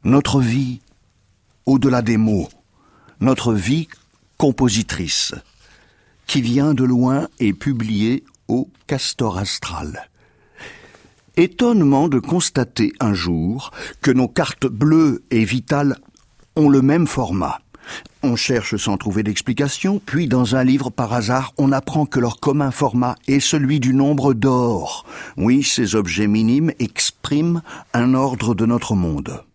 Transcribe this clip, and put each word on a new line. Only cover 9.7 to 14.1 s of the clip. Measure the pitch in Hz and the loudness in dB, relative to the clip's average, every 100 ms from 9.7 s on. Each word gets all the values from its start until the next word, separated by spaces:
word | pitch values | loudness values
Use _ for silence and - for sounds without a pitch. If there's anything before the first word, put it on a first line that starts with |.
| 78 76 - - _ _ _ _ - - - - - - _ _ - | -10 -10 -12 -16 _ _ _ _ -20 -20 -20 -20 -20 -20 _ _ 0
Étonnement | 180 - 240 220 143 135 160 | 0 2 2 4 4 4 2
de | 135 | 0
constater | - 175 - - 120 - 107 - | 0 -2 0 -2 -4 -2 -2 0
un | 117 | -2
jour | 98 87 82 85 123 - - - - | -2 -2 -2 -2 -4 -10 -14 -16 -2
que | 143 | 2